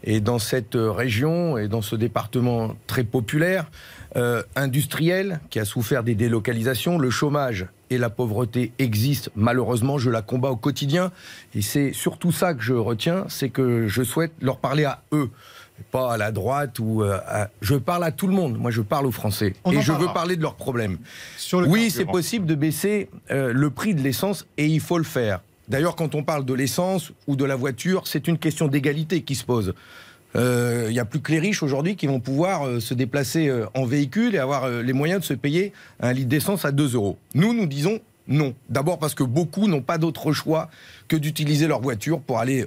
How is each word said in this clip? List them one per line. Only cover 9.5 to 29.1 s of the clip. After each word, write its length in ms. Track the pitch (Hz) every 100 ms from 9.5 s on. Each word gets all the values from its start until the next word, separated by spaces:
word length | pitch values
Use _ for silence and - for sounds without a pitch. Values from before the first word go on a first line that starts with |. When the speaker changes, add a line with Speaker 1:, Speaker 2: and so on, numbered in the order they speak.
| 120 113 123 101 143
Speaker 1:
je 120 | 123
la 120 | 113
combats 280 | 104 131 135
au 60 | 123
quotidien. 560 | 143 143 139 165 185 180 - - -
Et 80 | 110
c'est 300 | 101 147 139
surtout 400 | - - - 175
ça 220 | - 185
que 80 | 143
je 100 | 107
retiens, 540 | 127 113 117 165 180 196
c'est 220 | - 135
que 360 | - 131 120 113
je 160 | 104
souhaite 300 | 127 - 165 -
leur 180 | 131 127
parler 260 | 131 143
à 180 | 147 127 _
eux. 180 | 151 127 - - - - - 104
Pas 240 | 127 127
à 20 | 113
la 160 | 104
droite 460 | 104 95 139 143 107
ou, 240 | 110 110
euh, 160 | 104 98 -
à... 240 | 107 104 -
je 140 | -
parle 280 | 143 - 175
à 80 | 170
tout 160 | - 196
le 60 |
monde. 240 | 190 160 110
Moi, 140 | 117
je 100 | 113
parle 240 | 104 156
aux 80 | 139
Français. 400 | - 107 98 104 92
Speaker 2:
On 100 | 185
Speaker 1:
Et 40 | 147
Speaker 2:
en 40 |
Speaker 1:
je 100 | 139
veux 60 | 160
Speaker 2:
parlera. 160 | 175
Speaker 1:
parler 220 | 185 170 180
de 40 |
leurs 140 | 151
problèmes. 420 | - - 123 107 90 - - - -
Speaker 2:
Sur 240 | - 180
le 60 | 170
Speaker 1:
Oui, 220 | 202 226
Speaker 2:
carburant. 60 | 170
Speaker 1:
c'est 60 | 185
possible 360 | 180 160 233 175
de 80 |
baisser, 560 | 156 156 156 196 208 - - -
euh, 220 | 131 131
le 160 | 120 147
prix 260 | - 220
de 60 | 170
l'essence 460 | 135 127 190 202 - -
et 80 |
il 160 | 151 156
faut 160 | - 175
le 80 |
faire. 360 | 160 143 113 95 - _ -
D'ailleurs, 260 | 135 170
quand 200 | - 160
on 80 | 151
parle 240 | 156 156 131
de 80 |
l'essence 580 | 131 135 123 180 190 - - -
ou 100 | 139
de 80 |
la 120 | 139 135
voiture, 500 | 131 117 180 185 -
c'est 200 | 156 151
une 120 | 165
question 300 | 160 151 156
d'égalité 520 | 147 147 147 156